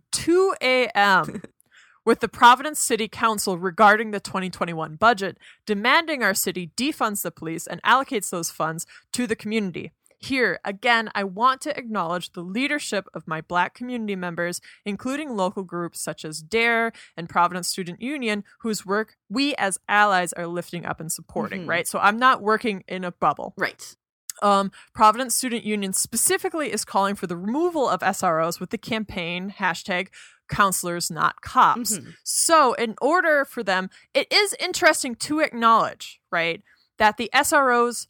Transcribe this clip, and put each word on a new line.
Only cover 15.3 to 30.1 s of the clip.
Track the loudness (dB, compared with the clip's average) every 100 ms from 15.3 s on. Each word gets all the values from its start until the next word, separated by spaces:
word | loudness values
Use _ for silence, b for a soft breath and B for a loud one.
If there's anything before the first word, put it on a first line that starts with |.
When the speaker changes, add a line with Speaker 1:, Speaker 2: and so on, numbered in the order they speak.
| -2
Speaker 1:
local | -2 -2
groups | -8 -8 -8 -8
such | -10 -8
as | -10 -12
dare | -4 0 2 2 -2 -6 B -14
and | -4
Providence | 2 2 0 -6
Student | -6 -8 -8
Union, | -8 -6 -4 -4 -6 b
whose | -6 -6 -2
work | -4 -4 _ -6
we | -2 0 0
as | -2 -2 0
allies | 2 4 2 0
are | -6 -8
lifting | -6 -8 -8 -8
up | -8
and | -8
supporting, | -10 -8 -8 -6 -6
Speaker 2:
Mm-hmm. | -4
Speaker 1:
right? | -4 -2
So | 0
I'm | 2 4
not | 2 2
working | 0 0 -2 -6 -8
in | -8
a | -8
bubble. | -2 -2 -2 -6 -6
Speaker 2:
Right. | -6 -6 -18 -20 _ _ -16 -2
Speaker 1:
Um, | 2 2 0 B B
Providence | 4 4 4 0 -2
Student | -2 -4
Union | -4 -4 -2
specifically | -4 -4 0 0 0 -2 -4 -4
is | -6 -4
calling | 0 0 -2
for | -6
the | -6
removal | -4 0 0 0 0
of | 0
S | 0 0
R | 0 0
Os | 0 -4
with | -8
the | -8
campaign | -6 -6 -6 -8 -6 -6 -8 -4
hashtag | -4 -4 -4 -4 -4